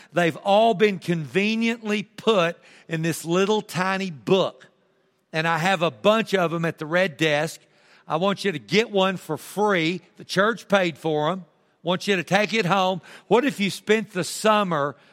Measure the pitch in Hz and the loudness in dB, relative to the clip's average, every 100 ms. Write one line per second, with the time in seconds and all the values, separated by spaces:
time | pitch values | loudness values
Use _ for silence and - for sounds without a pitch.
0 | - 165 170 139 202 196 226 196 214 190 | -8 0 0 0 2 4 4 4 2 0
1 | - 170 143 143 202 220 226 233 220 208 | -4 -4 -2 -2 0 0 -2 -2 -4 -4
2 | - - - 214 170 175 - - - 165 | -6 -4 0 2 2 -2 -14 -20 -8 -4
3 | 165 156 156 175 196 214 208 156 185 190 | -2 -4 -2 0 2 0 -2 -4 -2 -2
4 | 190 143 110 190 139 - - _ _ _ | -6 -6 0 2 2 -4 -20 _ _ _
5 | _ _ _ 160 165 165 175 190 165 120 | _ _ _ -4 -2 0 0 0 -2 0
6 | 202 220 214 190 170 170 165 - 151 175 | 2 2 2 0 0 -2 -4 -4 -4 -2
7 | 185 131 156 147 160 - _ _ _ _ | -2 0 0 0 -2 -8 _ _ _ _
8 | - 156 196 196 202 151 104 202 233 202 | -6 -2 0 -2 -4 -6 -2 0 0 2
9 | 190 180 - 151 - - 208 185 160 180 | 0 -2 -6 -8 -8 -2 0 2 0 -4
10 | - - - 185 208 226 - 196 180 143 | -8 -20 -6 0 0 0 0 0 2 -2
11 | 165 151 151 190 175 _ _ _ 160 180 | -2 0 0 -2 -8 _ _ _ -4 -2
12 | - 196 - 190 208 202 175 196 185 185 | 0 -2 2 0 2 0 0 2 2 0
13 | - - - 226 269 - 202 - - 214 | -6 -14 0 2 2 0 -2 -2 0 0
14 | 214 185 160 - 220 214 196 156 143 135 | 0 -6 -6 -2 2 2 2 0 -2 -6
15 | _ | _